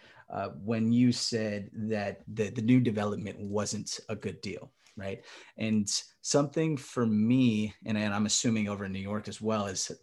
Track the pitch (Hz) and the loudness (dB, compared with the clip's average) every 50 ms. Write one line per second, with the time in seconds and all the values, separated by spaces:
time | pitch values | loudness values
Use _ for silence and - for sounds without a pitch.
0 | - - - - - - - 98 98 101 - - 98 104 117 110 113 113 117 120 | -20 -20 -20 -20 -16 -10 -8 -6 -6 -6 -8 -8 -4 -2 0 0 2 4 4 6
1 | 123 123 117 - - - - 113 110 107 104 104 98 101 - 107 107 110 110 104 | 6 6 4 2 0 -2 -2 -2 -2 -2 -2 -4 -6 -8 -10 -8 -4 -2 -2 -2
2 | 101 101 98 - - - 107 110 110 98 - 123 110 113 127 127 127 123 104 107 | -2 -4 -6 -8 -12 -10 -4 -4 -4 -2 -2 -2 4 6 6 6 6 4 2 0
3 | 101 104 104 - - 98 98 - 101 101 101 107 104 98 - 104 - - - - | 0 -2 -2 -4 -6 -8 -8 -10 -8 -4 -2 -2 -2 -2 -4 -6 -6 -8 -10 -10
4 | - - 110 101 - 107 92 87 - 104 90 - - - _ _ _ _ - - | -8 -8 -8 -6 -6 -8 -8 -8 -10 -10 -10 -10 -12 -16 _ _ _ _ -14 -10
5 | 98 98 98 92 - - - - - - - - 110 110 110 107 104 101 - - | -8 -8 -8 -8 -10 -16 -20 -20 -20 -18 -10 -6 -2 0 2 2 2 2 0 -2
6 | - - - _ - - - 143 143 151 - 170 160 160 156 135 - - - 127 | -4 -6 -16 _ -4 2 2 4 4 2 2 0 0 2 0 -2 -4 -6 -2 0
7 | 120 113 107 107 107 113 123 131 131 120 110 107 107 110 - - - 110 110 104 | 2 4 4 4 4 6 6 6 6 6 4 2 0 -2 -6 -8 -6 -2 -2 0
8 | 107 107 101 104 107 104 - - - 127 113 110 107 101 104 98 101 98 95 98 | 0 0 0 0 0 0 0 0 0 2 2 2 0 -2 -2 -4 -6 -6 -6 -6
9 | 95 98 104 104 101 - 95 - 107 110 110 107 101 101 95 87 - - - - | -6 -4 -4 -6 -6 -8 -10 -6 -2 -2 0 0 0 -2 -2 -4 -6 -6 -8 -10